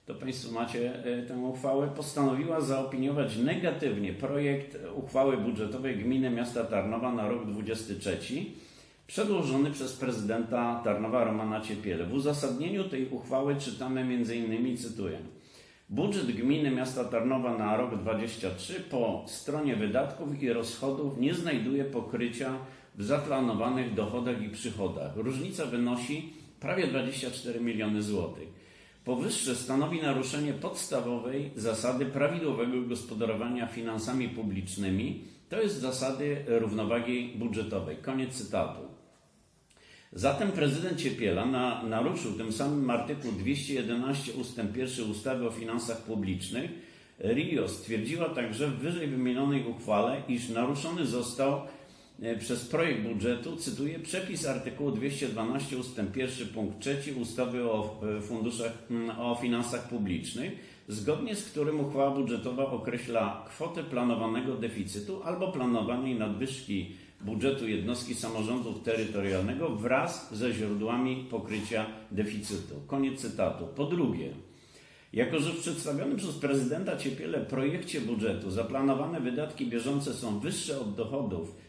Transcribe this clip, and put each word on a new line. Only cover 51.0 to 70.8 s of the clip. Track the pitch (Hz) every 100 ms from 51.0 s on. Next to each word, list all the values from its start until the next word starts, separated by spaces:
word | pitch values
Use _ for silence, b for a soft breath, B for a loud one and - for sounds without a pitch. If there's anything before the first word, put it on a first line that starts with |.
| 135
został, | 123 113 - 135 143 B B B B B -
e, | 113 113
przez | - 117 -
projekt | 156 165 120
budżetu, | 107 107 110 120 165 170
cytuję, | - 113 143 165
„przepis | - 185 190 - 151
artykułu | 123 123 - 143
dwieście | 107 135 - 131
dwanaście | 110 113 135 143 127
ustęp | 123 - 98
pierwszy | 131 127 - 110
punkt | 107 104 -
trzeci | 135 139 147
ustawy | 131 117 - 123 123
o, | 117 107 95 - 107 107
e, |
funduszach, | 101 117 113 117 117 117 -
mm, | 117 117 110
o | 120
finansach | 117 123 120 120 120 -
publicznych, | 120 98 90 - 117 160 190 B B -
zgodnie | 107 101 175 226 202
z | -
którym | 151 147 151
uchwała | 139 139 139
budżetowa | 135 120 117 123 123 135
określa | 123 110 120 - 117 104 - -
kwotę | - 165 175
planowanego | 147 127 123 113 110 117 131
deficytu | 113 113 107 92 101 104 190
albo | 165 175 190
planowanej | 165 123 117 98 123 131
nadwyżki | 123 107 98 131 - - 98 90 B B B
budżetu | 101 107 135 131 117
jednostki | 101 98 120 -
samorządu | 120 113 113 107 127 117
terytorialnego | 107 - 113 110 104 98 95 98 131 160
wraz | 107 110 131 170 - -
ze | 107 123
źródłami | 104 107 101